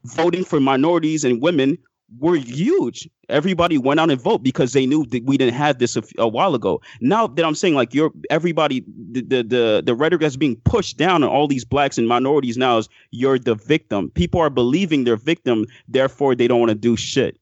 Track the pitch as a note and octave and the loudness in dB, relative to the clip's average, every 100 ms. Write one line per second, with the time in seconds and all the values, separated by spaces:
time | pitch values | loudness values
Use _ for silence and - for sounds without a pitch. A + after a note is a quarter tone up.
0 | B2+ D3+ E3+ F3 F#3 D#3 C3+ C3 D3+ F3 | -10 -2 0 0 -2 0 2 2 2 0
1 | D#3 D#3 C3+ A#2+ D#3 E3 C3+ - _ _ | 0 0 0 0 0 0 0 -2 _ _
2 | _ A#2 D#3 E3+ A#2+ C3+ G#3+ F#4+ A#2+ - | _ -4 0 0 -4 -4 0 0 -2 -8
3 | - _ - D3 E3+ F3 E3+ D3+ B2+ D3+ | -20 _ -4 -2 0 0 0 2 2 2
4 | D#3+ C3 C3+ A3+ C3 - C3 C3+ C3 D3+ | 2 0 0 0 0 0 0 0 2 0
5 | B2+ B2+ B2 C3+ B2+ B2 D3 B2+ A#2+ A#2+ | -2 -4 -2 0 0 2 0 0 -2 -2
6 | - - A2+ A2+ F#3+ C3 G2 E2+ - - | -8 -2 -2 0 0 0 -2 -4 -8 -4
7 | B2+ G#3+ A3+ C3+ E3 D3+ G3 C#3+ A#2 C3+ | 0 0 0 -2 -2 0 0 0 0 0
8 | D#3 - - E3 F3 D#3+ D3 C3 - F#2+ | -2 -2 -4 -2 0 0 0 -2 -8 -18
9 | F#2+ A#2+ A2+ B2+ A2+ B2 A2+ G#2+ - A#2 | -8 -8 -2 -2 0 0 2 2 0 0
10 | D#3 E3+ D#3 C3 D3 A#2 - A#3 - - | 2 2 0 0 -2 0 0 0 -2 -2
11 | D#3+ F3 B2+ C#3 D3 C3+ A2+ C#3 C#3 - | 0 2 2 2 0 -2 -2 0 0 0
12 | A2+ A#2+ C3 D3 B2+ A#2 C3 A#2 G#2+ _ | 0 0 2 0 0 -2 0 0 -2 _
13 | _ A#2 C3 C3 A#2+ G#2+ - D#3 _ G2+ | _ -2 0 2 0 -2 0 -2 _ -6
14 | D2+ - F3 F3 D#3 B2+ A#2+ D#3 F#3+ D3+ | -4 -2 -2 0 0 2 0 0 0 0
15 | A#2+ A2+ C#3 E3 C3+ A2+ G#2 - - C3 | 0 0 -2 -2 0 -2 -2 -8 -4 0
16 | C3 - C#3 B2 A#2+ A#2+ A#2 G#2+ A#2 A2 | 0 0 0 2 2 2 2 2 0 -2
17 | - C3+ A#2 - | -2 -2 -2 -6